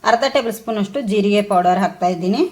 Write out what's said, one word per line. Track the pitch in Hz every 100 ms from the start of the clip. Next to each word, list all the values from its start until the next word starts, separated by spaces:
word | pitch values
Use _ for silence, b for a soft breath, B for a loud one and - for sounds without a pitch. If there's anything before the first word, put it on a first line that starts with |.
| 214
ಅರ್ಧ | 233 262
ಟೇಬಲ್ | 277 233 220
ಸ್ಪೂನ್ | - 214
ಅಷ್ಟು | 196 277 226
ಜೀರಿಗೆ | 208 202 202 202
ಪೌಡರ್ | 185 180 180
ಹಾಕ್ತಾ | 190 - 180
ಇದ್ದೀನಿ. | 180 185 233 359